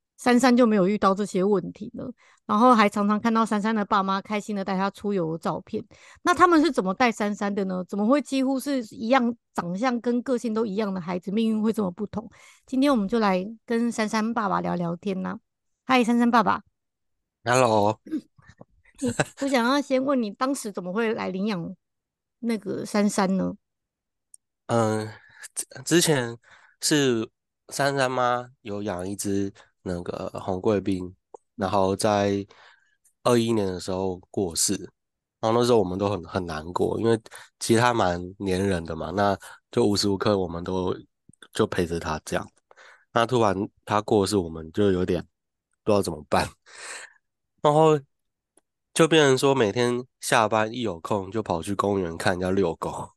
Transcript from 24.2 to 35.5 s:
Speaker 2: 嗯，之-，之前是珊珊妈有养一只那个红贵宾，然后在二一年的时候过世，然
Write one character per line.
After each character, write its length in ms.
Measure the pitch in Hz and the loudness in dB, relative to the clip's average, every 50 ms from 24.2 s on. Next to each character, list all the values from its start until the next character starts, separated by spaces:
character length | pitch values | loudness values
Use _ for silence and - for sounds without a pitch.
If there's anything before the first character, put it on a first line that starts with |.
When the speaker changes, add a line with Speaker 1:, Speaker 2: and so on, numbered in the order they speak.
| _ _ _ _ _ _ _ _ _ - | _ _ _ _ _ _ _ _ _ -2
Speaker 2:
嗯， 420 | 117 117 113 110 110 110 110 110 107 - - _ - - - - - | 0 2 2 2 0 -2 -4 -8 -12 -16 -20 _ -20 -20 -20 -14 -12
之-， 100 | - - - - 131 131 | -12 -12 -12 -14 -14 -4
之 180 | - 151 175 | 2 2 4
前 360 | 170 165 151 135 120 117 117 - _ _ - - _ _ _ _ | 4 4 2 2 0 -2 -6 -12 _ _ -20 -20 _ _ _ _
是 480 | - - 160 147 139 131 120 110 110 - _ _ _ _ _ _ _ - | -2 0 2 4 4 4 2 0 -2 -4 _ _ _ _ _ _ _ -10
珊 260 | - - 139 143 139 139 | -4 -2 0 0 0 0
珊 120 | 135 127 | 0 0
妈 400 | 127 127 123 123 123 123 123 123 131 _ | 0 0 0 0 0 -2 -4 -8 -16 _
有 200 | - 110 101 104 104 | -12 -10 -8 -6 -6
养 220 | 107 92 90 90 | -6 -6 -6 -6
一 80 | 98 101 | -6 -8
只 360 | 95 - 104 98 98 98 98 - - - _ _ _ | -6 -4 -2 -2 -2 -2 -4 -6 -12 -20 _ _ _
那 200 | - 98 90 87 90 | -8 -6 -6 -6 -6
个 260 | - - - 95 92 - 98 | -8 -8 -8 -8 -8 -10 -8
红 220 | - - 92 92 | -6 -6 -6 -2
贵 180 | 92 113 107 98 | 0 0 0 2
宾， 340 | 92 101 98 90 92 90 92 _ _ _ - - _ _ _ | 0 0 -2 -4 -4 -8 -12 _ _ _ -20 -20 _ _ _
然 140 | - 98 92 | -6 -2 0
后 240 | 107 101 95 95 98 | 2 2 2 2 2
在 520 | 98 - 110 104 101 101 101 101 101 98 - - - - - _ _ _ _ _ _ _ _ _ _ - | 2 2 2 2 2 2 2 0 -2 -4 -8 -14 -20 -20 -20 _ _ _ _ _ _ _ _ _ _ 0
二 120 | 127 120 | 2 4
一 160 | 120 117 113 | 4 4 2
年 160 | 113 107 101 95 | 0 0 0 -2
的 100 | 92 90 | -4 -6
时 140 | - - | -6 -6
候 240 | 92 92 95 95 90 87 - _ | -4 -4 -4 -4 -6 -8 -12 _
过 260 | - - 98 85 82 | -6 -4 -4 -4 -2
世， 180 | - - - 98 - 71 - - _ _ _ _ _ _ _ _ _ | -2 -2 -2 -2 -4 -6 -12 -20 _ _ _ _ _ _ _ _ _
然 100 | - 110 | -2 0